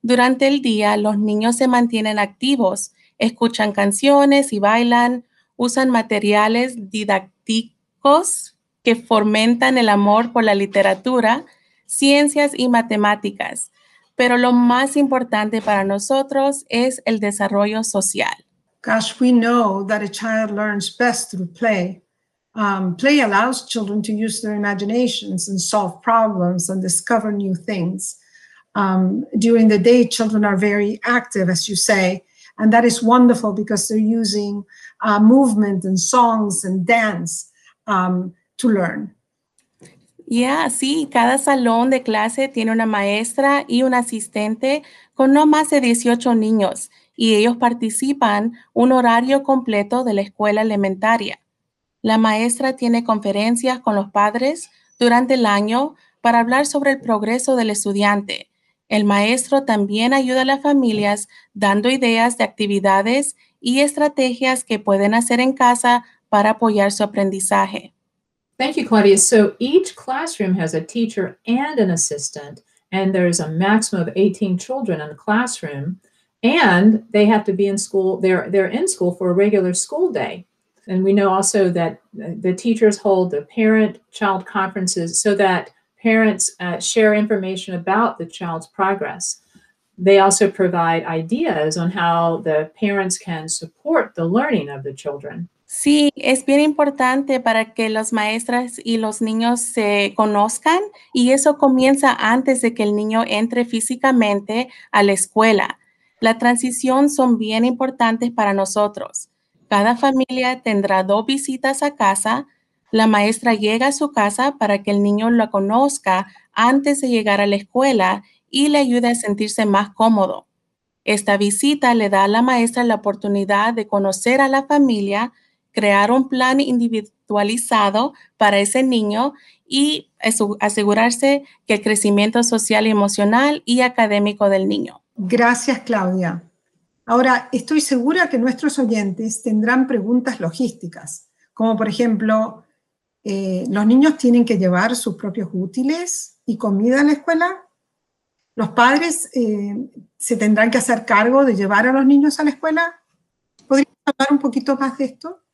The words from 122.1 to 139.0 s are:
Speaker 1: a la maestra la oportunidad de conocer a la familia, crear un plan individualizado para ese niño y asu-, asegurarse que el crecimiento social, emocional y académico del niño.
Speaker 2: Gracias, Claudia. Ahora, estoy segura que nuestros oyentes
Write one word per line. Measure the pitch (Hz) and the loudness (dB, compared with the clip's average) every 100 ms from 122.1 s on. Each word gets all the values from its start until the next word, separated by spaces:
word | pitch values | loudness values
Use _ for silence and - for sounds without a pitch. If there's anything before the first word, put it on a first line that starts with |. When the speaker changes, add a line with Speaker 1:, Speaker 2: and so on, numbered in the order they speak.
| 196 | 2
Speaker 1:
a | 196 | 2
la | 220 | 2
maestra | 240 254 233 240 | 2 2 0 0
la | 240 214 | 0 0
oportunidad | 208 202 202 202 196 202 214 | -2 -6 -4 -4 0 0 0
de | 233 208 | -2 -4
conocer | 202 196 190 233 262 | -2 -2 -2 0 2
a | 277 | 2
la | 269 | 0
familia, | 277 294 269 220 196 202 240 _ _ _ _ | 0 2 2 2 -2 -4 -6 _ _ _ _
crear | - 208 202 208 | -2 2 2 4
un | 254 269 | 2 0
plan | 262 254 269 | 0 2 2
individualizado | 269 247 233 226 208 _ _ 208 208 233 - 226 202 208 269 - _ _ | 0 0 0 -2 -6 _ _ -2 0 -2 -2 0 2 0 -2 -6 _ _
para | 208 202 | 2 2
ese | 202 254 | 0 0
niño | 262 240 208 208 269 - _ _ _ | 0 0 -2 -2 -4 -6 _ _ _
y | 269 285 302 - _ | -2 0 -2 -10 _
asu-, | 220 220 208 208 | -4 -2 -2 -2
asegurarse | 208 208 208 208 233 240 277 285 277 _ _ | -2 0 0 2 0 2 0 0 -4 _ _
que | |
el | 208 | -2
crecimiento | 214 208 208 202 208 240 | 0 0 2 2 2 0
social, | 233 226 - 214 220 | 0 -2 0 0 2
emocional | 208 202 202 208 233 285 294 - | 2 0 0 2 2 2 0 -2
y | 240 | 0
académico | 247 247 220 202 208 208 202 | 0 0 0 2 0 0 0
del | 196 190 | 2 0
niño. | 202 - - _ - | -4 -6 -14 _ -12
Speaker 2:
Gracias, | 185 233 233 240 - 254 | -2 2 2 2 -2 -4
Claudia. | - 220 185 185 175 175 - _ _ _ _ _ - | -2 -2 -2 -2 -4 -6 -12 _ _ _ _ _ -2
Ahora, | 233 262 240 - | 2 2 0 -2
estoy | 254 - 311 | -8 -2 -2
segura | 294 254 247 320 339 | 0 -2 0 0 0
que | 254 | 0
nuestros | 247 247 302 285 | -2 -2 -4 -2
oyentes | 240 220 | -2 0